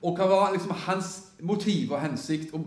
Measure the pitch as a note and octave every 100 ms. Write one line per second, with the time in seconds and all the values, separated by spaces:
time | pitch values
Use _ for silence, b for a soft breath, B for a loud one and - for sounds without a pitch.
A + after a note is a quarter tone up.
0 | F3 F3 F#3+ F#3+ G3 F#3+ F#3+ F3+ - F#3+
1 | - - - _ E3+ G3+ - F3 B2 C#3+
2 | D3+ B2+ - D#3 D#3 D#3